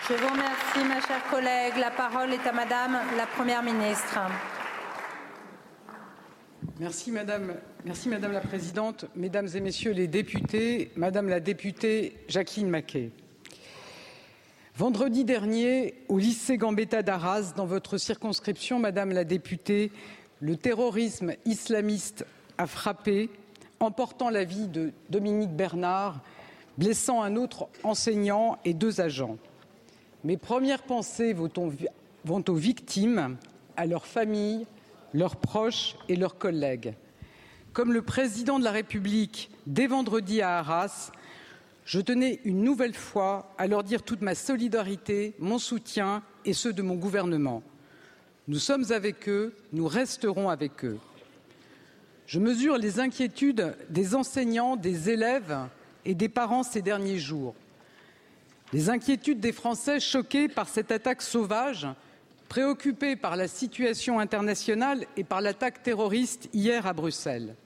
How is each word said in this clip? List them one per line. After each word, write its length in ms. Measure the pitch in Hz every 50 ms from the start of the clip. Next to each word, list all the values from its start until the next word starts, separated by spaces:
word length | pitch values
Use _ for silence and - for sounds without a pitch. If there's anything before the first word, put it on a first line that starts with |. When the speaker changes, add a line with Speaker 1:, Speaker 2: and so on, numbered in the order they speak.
| - -
Speaker 1:
Je 60 | 247
vous 140 | 233 247 269
remercie, 600 | 269 277 277 269 262 262 - - - 269 269 269
ma 120 | 262 262 269
chère 160 | - 269 254 262 -
collègue. 440 | - 262 254 254 254 247 247 247 233 247
La 120 | 247 233
parole 420 | 240 - 254 240 226 254 254 262
est 140 | 262 247 254
à 60 | 254
Madame 460 | 233 240 240 220 240 247 247 254 254 247 247 254 247
la 100 | 233 226
Première 360 | 226 - - 254 240 240 240
ministre. 560 | 240 240 226 220 214 208 214 196 - - - 214 190 185 190 190 - - - - - - - - - - - - - - - - - - - - - - - - - - - - - - - - - - - - - - - - - - - - - 165 - -
Speaker 2:
Merci, 320 | 165 175 170 - - 247
Madame. 440 | 226 214 208 202 208 208 196 185 175 170 - - - - -
Merci, 240 | 180 180 - - 254
Madame 240 | 226 208 202 208
la 80 | 202 196
Présidente. 680 | 190 - 196 190 170 170 175 208 214 220 220 - - - -
Mesdames 340 | 180 175 190 175 202 202 190 160
et 60 | 196
Messieurs 320 | 196 190 160 - - 226
les 160 | 208 180 185 170
députés, 800 | 151 202 202 - - - 180 - - 214 226 233 240 226 - - -
Madame 320 | 165 165 185 190 208 202 196
la 120 | 180 175
députée 760 | 160 185 202 185 - 202 185 - - 220 214 220 202 - - - - -
Jacqueline 400 | - 185 190 - - 214 208 185
Maquet. 420 | 170 156 147 - - 143 120 117 - - - - - - - - - - - - - - - - - - - - - - - - - - - - - - - - -
Vendredi 480 | 120 180 247 240 202 262 277 226 247 269
dernier, 720 | 214 262 220 202 214 220 226 233 247 254 262 254 - - - - -
au 100 | 196 190
lycée 380 | 196 233 233 226 - - 262
Gambetta 460 | 226 233 226 214 208 226 - - 220
d'Arras, 500 | 202 208 196 180 165 180 190 214 208 180 151
dans 120 | - 196
votre 320 | 170 185 196 - - - 196
circonscription, 800 | - - 220 - - 220 196 185 - - 202 - - - 254 247
Madame 340 | 226 208 185 196 196 196
la 120 | 185 180 175
députée, 680 | 156 180 180 - - 185 170 - - 202 202 208 208 208 - - - - - - - - -
le 160 | 147 151 165
terrorisme 760 | 156 - 247 233 214 254 240 185 214 233 220 - - 185 170 147 - -
islamiste 800 | 226 220 208 - - 226 214 208 208 208 202 - - - - - - - - - - - -
a 60 | 175
frappé, 640 | - - - - 220 202 - - 214 202 196 220 226 - - - - - - - - - _
emportant 480 | 220 220 214 - 247 233 - - 254 240
la 160 | 226 202 190
vie 240 | 170 180 202 214 196
de 240 | 156 160 160 156 - - - -
Dominique 480 | 165 202 202 208 208 208 214 190 156
Bernard, 640 | 151 190 180 165 170 180 175 185 190 196 202 165 135 - - - - - - - - - - -
blessant 460 | - 165 208 226 - - - 254 233
un 140 | 214 196 202
autre 320 | 226 247 247 - - - - - - -
enseignant 760 | 214 214 - - 226 220 208 202 202 202 208 226 226 - - -
et 80 | 175 170
deux 260 | 160 185 226 202 170
agents. 380 | 180 165 143 131 135 117 110 110 - - - - - - - - - - - - - - - - -
Mes 120 | 151 185
premières 460 | - - - 226 254 262 269 277 254
pensées 500 | - - 254 233 202 - - - 233 226
vont 180 | 220 170 165 165 -
au 140 | 185 180 165
vi-, 180 | 139 139 165 - - - - - - - -
vont 180 | 156 170 202 170 -
aux 60 | 180
victimes, 840 | 156 147 220 262 - - - - 190 196 233 240 208 147 127 127 120 - - - - - - - -
à 80 | 170
leurs 200 | 165 170 160 -
familles, 600 | - - 233 226 214 214 208 208 208 220 226 226 - - - - - - - - - -
leurs 220 | 147 175 175 -
proches 600 | - - - - 208 220 233 233 - - - - - - -
et 60 | 185
leurs 200 | 175 185 180 -
collègues. 560 | - - 196 170 156 143 139 131 120 113 120 107 - - - - - - - - - - - - - - -
Comme 220 | - - 240 240 240
le 80 | 226
président 560 | 226 - - 262 262 254 202 220 240 220 277 269
de 60 | 247
la 80 | 220
République 800 | 202 214 208 - - 220 190 202 208 220 214 - - - - - - - -
dès 200 | 147 143 - 277
vendredi 560 | 269 254 269 262 214 196 226 208 180 214 220
à 160 | 202 180 175 175
Arras, 540 | 156 143 160 170 190 202 - - - - - - - - - - - - - - - - - - -
je 120 | - - 180
tenais 420 | 196 - 247 247 254 262 233 - -
une 180 | 214 185 190
nouvelle 300 | 208 254 285 220 262 247
fois 640 | - - - - - 208 190 190 196 196 190 - -
à 120 | - 190 190
leur 160 | 208 208 202
dire 180 | 196 233 220
toute 180 | - - 233 190
ma 140 | 208 202 180
solidarité, 1000 | - - - 269 233 233 240 202 226 202 185 202 185 - - 208 202 208 214 214 -
mon 200 | 151 185 226 247
soutien 640 | - - 247 220 - - - 214 202 190 202 208 208 - - - -
et 80 | -
ceux 220 | 190 - - 240 214
de 80 | 175
mon 140 | 196 185 180
gouvernement. 640 | 175 170 202 185 202 190 180 170 151 147 135 120 113 110 - - - - - - - - - - - - - _ _ _ -
Nous 100 | 147 147
sommes 340 | - - 277 269 254 190
avec 380 | 233 220 190 208 196 - - 208
eux, 240 | 202 202 214 226 226 - - -
nous 160 | 151 160 165 156
resterons 640 | 151 226 262 240 - - - 214 190 190 196 190
avec 340 | 165 139 151 139 - - -
eux. 140 | 123 107 107 - - - - - - - - - - - - - - - - - - - - - - - - -
Je 120 | - - 165
mesure 400 | 202 233 247 226 254 302 294 -
les 220 | 202 214 185 208
inquiétudes 720 | 262 262 - - 262 233 - - 277 285 269 214 185 160 - - - -
des 260 | 165 165 196 185 208
enseignants, 600 | 269 254 - - 269 254 233 226 233 240 254 262
des 340 | 233 165 180 180 165 156 196
élèves 480 | 233 220 220 233 254 277 214 160 147 135 127 127 - - - - - - -
et 100 | - 190
des 140 | 165 208 226
parents 340 | - 247 240 214 247 247
ces 180 | 254 247 - 226
derniers 380 | 185 190 208 202 196 196 196 185
jours. 380 | 147 135 156 151 135 123 110 - - - - - - - - - - - - - - - - - - - - - _ -
Les 160 | - 147 151 185
inquiétudes 520 | 240 240 - - 277 226 - 285 302 220
des 100 | 202 233
Français 480 | 226 - - 240 233 220 - - 294 285
choqués 480 | - - - 269 226 - - 277 294
par 220 | 302 - - 202 -
cette 240 | - 220 214 -
attaque 300 | 226 220 220 254 254 254
sauvage, 640 | - - - 233 220 185 214 220 254 285 262 175 147 139 131 - - - - - _ _ - - - -
préoccupés 680 | - 247 262 277 277 277 - 285 254 - 285 285 269
par 180 | - - 185 165
la 140 | 180 185 175
situation 720 | - - 262 240 - - 254 233 240 233 - - 240 220
internationale 840 | 214 202 - 208 202 208 208 - - - 214 220 247 277 277 254 - - -
et 80 | - 190
par 160 | - 190 185
l'attaque 420 | 208 202 196 - 254 247 247 -
terroriste 640 | - 247 233 202 220 202 196 240 254 233 - - - -
hier 340 | - 214 202 226 240 240 202
à 60 | 190
Bruxelles. 640 | 180 156 156 165 - - - 151 131 120 117 107 110 - -